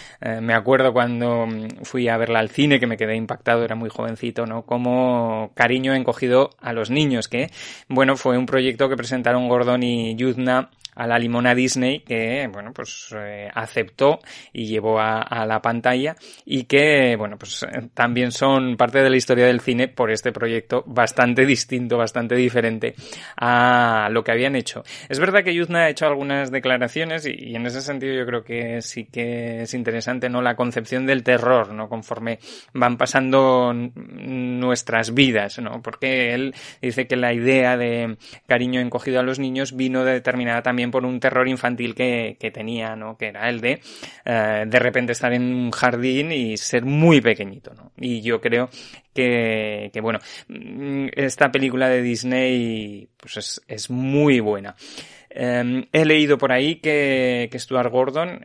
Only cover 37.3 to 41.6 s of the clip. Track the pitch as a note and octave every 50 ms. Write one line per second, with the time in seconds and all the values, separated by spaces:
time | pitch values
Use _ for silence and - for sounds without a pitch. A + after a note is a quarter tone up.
37.3 | A#2+ A#2 A#2+ C3 C3+ C3 B2+ B2 B2+ A#2+ A#2+ A#2+ A#2 A#2 A#2 A2+ A2 - - -
38.3 | - - _ - B2+ A#2+ B2 B2+ B2+ B2+ B2 A#2+ A#2+ A#2+ - C3+ B2+ B2+ B2+ C3
39.3 | C3 C#3 C3+ C3 B2+ C3+ C#3 C3 C3 B2+ C3 C3 B2+ C3 B2+ C3 C3 B2 - B2+
40.3 | B2 B2+ A#2+ A#2+ A#2 A#2+ - B2+ B2 B2 A#2+ A#2+ B2 C3 B2+ B2+ B2+ B2 C3+ C3
41.3 | B2 B2+ B2+ C3 C3 B2